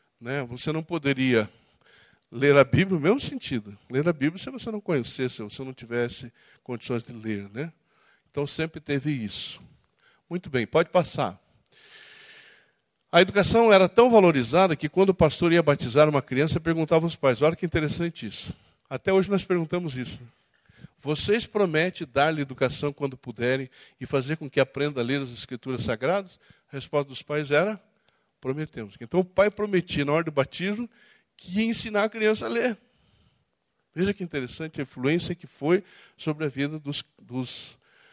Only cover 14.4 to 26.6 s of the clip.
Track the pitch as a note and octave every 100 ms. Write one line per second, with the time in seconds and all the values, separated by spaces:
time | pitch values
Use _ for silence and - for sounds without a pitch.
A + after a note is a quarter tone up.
14.4 | A#2 D#3+ F#3+ D3+ D3+ F3 G3 F3+ D#3+ -
15.4 | E3+ E3+ D3+ C#3 B2+ B2+ D3+ C#3+ - C3
16.4 | D3+ C#3 E3 E3 D#3 D#3+ E3 - C#3 A#2
17.4 | D3+ E3 E3 E3+ D3+ - E3+ - G#2+ -
18.4 | - - _ _ - C3 - F#3+ F#3 G3
19.4 | - F3+ D#3+ F3 E3+ B2+ A#2+ - A#2 _
20.4 | _ _ _ _ - _ - D#3 - A3+
21.4 | - G#3+ F#3+ D#3 F3+ - C#3+ C#3 D3+ D#3
22.4 | C3+ B2+ B2+ - D3 C#3 C#3+ C3 - A2+
23.4 | A#2+ C3+ B2+ _ - - B2 C#3 B2+ D#3
24.4 | C#3+ - C3 C3+ D3 C3+ A#2 C#3 C3 A#2
25.4 | - B2+ C3 B2 A2+ A2+ C3 G3 F#3+ -
26.4 | _ _